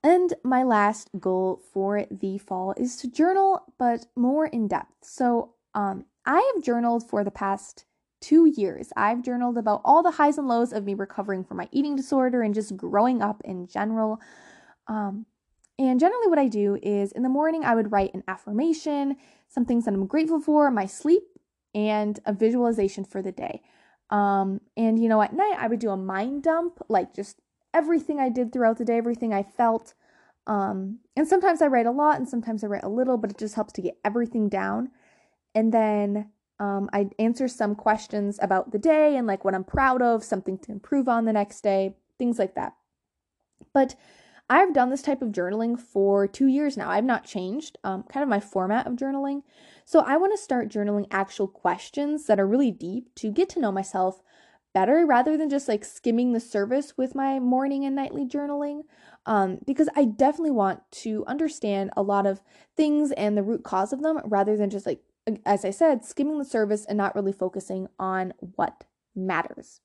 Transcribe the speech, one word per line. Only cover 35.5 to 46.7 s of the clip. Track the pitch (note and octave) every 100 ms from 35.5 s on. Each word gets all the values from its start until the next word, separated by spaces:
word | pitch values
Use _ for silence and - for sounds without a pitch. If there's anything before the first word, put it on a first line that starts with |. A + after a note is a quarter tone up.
And | A3 A3+
then, | A3+ G#3+ G#3 G3+ G#3 G#3 _ _ -
um, | G3+ G3 G3+
I'd | G3+ G3 -
answer | A3 A#3 B3+
some | - G#3
questions | G#3 A3 G#3+ - G#3 G3+ G3+
about | F#3 F#3+ -
the | G#3
day | E4 D#4 D4+ C#4
and, | A3+
like, | F#3+
what | G3
I'm | F#3+
proud | F#3 - C4+ B3+
of, | A#3+ A3+
something | A3+ G3 F#3+ F#3+
to | -
improve | G#3 - C#4+ B3+
on | A#3
the | A3+
next | G#3+ G3+ -
day, | G#3 G3 F#3+ G3 _ _
things | B3 A#3
like | F#3+
that. | - - _ _ _ _ _ _ _ _ _ -
But | C#4 C4+ - _ - _ - -
I've | C4+ F#4+
done | C#4 B3
this | C4+
type | - C4
of | A#3+
journaling | G3+ F3+ G#3+ A#3 A#3+
for | - G3 G3 G3+
two | G3 - C4+
years | C4+ D4